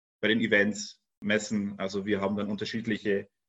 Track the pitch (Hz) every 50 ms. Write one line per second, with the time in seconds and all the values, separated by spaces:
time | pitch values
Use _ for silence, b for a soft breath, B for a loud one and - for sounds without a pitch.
0 | _ _ _ - - 107 113 117 113 101 107 101 101 107 101 - - - - _
1 | _ _ _ - 104 101 107 107 107 - 110 104 101 101 101 - 98 95 101 101
2 | 98 107 104 98 98 98 104 101 104 101 107 98 107 - - 113 107 113 104 98
3 | - 107 98 101 98 _ _ _ _